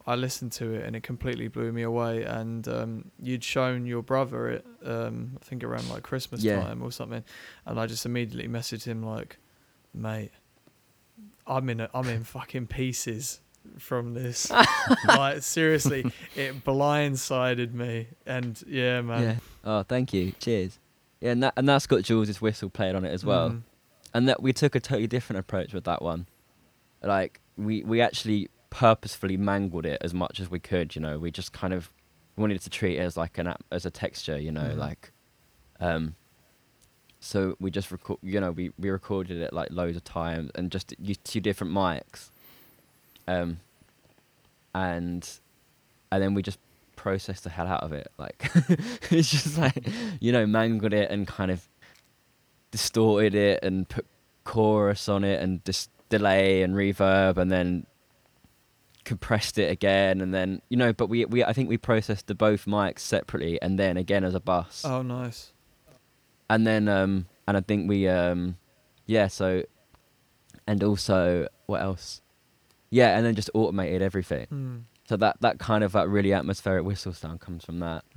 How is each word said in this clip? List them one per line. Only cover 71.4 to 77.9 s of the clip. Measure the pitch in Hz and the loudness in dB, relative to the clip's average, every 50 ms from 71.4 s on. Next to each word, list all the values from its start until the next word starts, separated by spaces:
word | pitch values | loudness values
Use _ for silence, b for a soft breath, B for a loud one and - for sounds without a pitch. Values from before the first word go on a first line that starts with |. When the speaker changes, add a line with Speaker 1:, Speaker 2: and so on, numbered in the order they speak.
| 80 - - _ _ | 0 -2 -6 _ _
Speaker 2:
what | - 104 - | -4 -4 -2
else? | 87 98 92 90 - - - - _ _ _ _ _ _ _ _ _ _ _ _ _ _ 110 | -2 -2 -4 -6 -10 -14 -16 -16 _ _ _ _ _ _ _ _ _ _ _ _ _ _ 4
Yeah, | 127 123 113 90 | 6 6 6 6
and | 110 113 | 4 4
then | 117 110 | 2 2
just | 107 104 - - | 0 -2 0 2
automated | 110 113 78 92 98 92 73 90 92 95 | 2 2 2 2 0 -2 0 0 0 0
everything. | 98 92 98 87 - 82 65 57 - 151 | 0 0 -2 -4 -2 -4 -6 -6 -8 -8
Speaker 1:
Mm. | 139 135 127 123 117 117 - _ _ _ - | -8 -8 -8 -10 -12 -14 -16 _ _ _ -4
Speaker 2:
So | 117 | 0
that, | 95 110 104 - - 123 | 4 4 4 4 4 2
that | 113 - - | 0 0 0
kind | - - 110 107 107 | 0 0 2 4 2
of, | 98 98 | 4 4
like, | 104 80 92 | 2 2 4
really | 101 101 98 98 98 | 2 2 4 4 4
atmospheric | 95 67 85 98 - - 101 95 92 85 | 2 2 0 -4 -4 -2 0 0 0 0
whistle | 98 101 92 - 95 87 | 0 -2 -4 -6 -8 -10
sound | - - 78 82 85 | -10 -10 -12 -12 -12
comes | - - 85 82 - | -12 -12 -12 -12 -10
from | - 82 87 | -10 -8 -6
that. | 85 85 | -6 -6